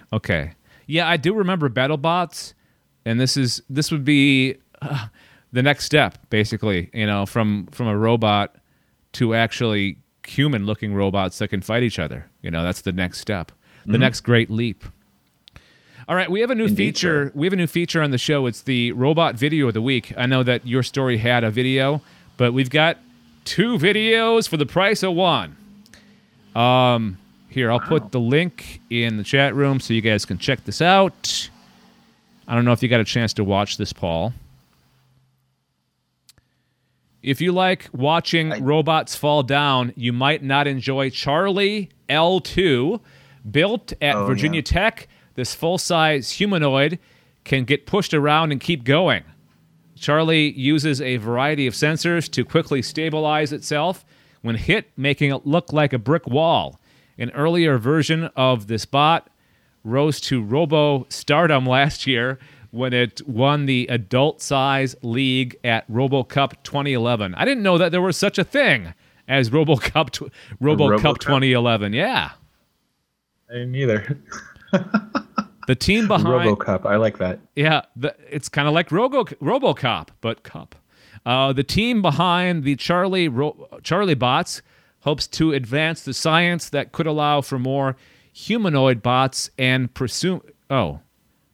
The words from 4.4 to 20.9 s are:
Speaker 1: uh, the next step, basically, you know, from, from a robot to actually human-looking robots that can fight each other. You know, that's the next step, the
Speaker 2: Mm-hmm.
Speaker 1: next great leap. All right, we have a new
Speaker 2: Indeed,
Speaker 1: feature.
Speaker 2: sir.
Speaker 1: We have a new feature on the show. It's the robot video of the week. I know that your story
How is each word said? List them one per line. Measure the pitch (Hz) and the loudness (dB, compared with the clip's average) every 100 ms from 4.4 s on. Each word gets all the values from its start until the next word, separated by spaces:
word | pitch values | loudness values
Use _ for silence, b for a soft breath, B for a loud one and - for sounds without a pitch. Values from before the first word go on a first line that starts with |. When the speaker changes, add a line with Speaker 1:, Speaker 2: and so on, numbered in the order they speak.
| 131 - _ _ | 0 -4 _ _
Speaker 1:
uh, | 139 139 107 B B B B | -8 -8 -8 B B B B
the | 123 | 0
next | 135 143 - | 0 0 0
step, | 151 107 - _ | 2 0 -4 _
basically, | 110 107 110 110 92 90 | -2 0 -2 -2 -2 -4
you | 113 107 | -4 -2
know, | 101 98 | 0 -2
from, | 117 107 104 87 | -2 0 -2 -6
from | - 117 | -6 -2
a | 104 | 0
robot | 113 117 110 104 101 - _ _ _ _ _ | 2 2 2 2 0 -8 _ _ _ _ _
to | - 117 | -2 0
actually | 113 113 - 117 107 98 - _ _ - | 2 0 0 -2 0 -2 -6 _ _ -8
human-looking | - 151 120 101 107 107 | 0 0 0 -2 -4 -2
robots | 101 98 98 92 - | 0 0 0 -2 -4
that | 107 | -6
can | 98 | -4
fight | 90 117 | -2 0
each | 120 95 | 0 -2
other. | 76 64 - _ | -6 -8 -16 _
You | 92 | -6
know, | 82 | -4
that's | 87 90 | -2 -4
the | 101 | -6
next | 90 90 - | -4 -4 -6
step, | - 101 80 _ b b - | -8 -6 -8 _ b b -2
the | |
Speaker 2:
Mm-hmm. | 113 | 2
Speaker 1:
next | 131 117 | 2 0
great | - 117 110 | 2 2 2
leap. | 110 120 98 - - _ _ _ _ _ B B B B B - | -2 -4 -6 -16 -20 _ _ _ _ _ B B B B B -4
All | 180 | -2
right, | 170 | 0
we | 196 | 0
have | 240 | 0
a | 233 | 0
new | 220 | 0
Speaker 2:
Indeed, | 196 208 - | 2 0 0
Speaker 1:
feature. | 175 151 139 | 0 0 -2
Speaker 2:
sir. | 143 | -2
Speaker 1:
We | 175 | -2
have | |
a | 190 | 0
new | 165 | 0
feature | 170 175 165 | -2 -2 0
on | 147 | 0
the | 127 | -2
show. | - 147 127 | 0 0 0
It's | 110 | -4
the | - 123 120 | -2 0 0
robot | 120 131 160 160 110 | 2 2 4 2 0
video | 147 156 127 | -2 0 0
of | |
the | 107 | 0
week. | 123 127 - 98 | 0 -2 -2 -4
I | 123 | 0
know | 131 | 2
that | 127 120 123 | 2 0 0
your | 127 | -2
story | 120 | -2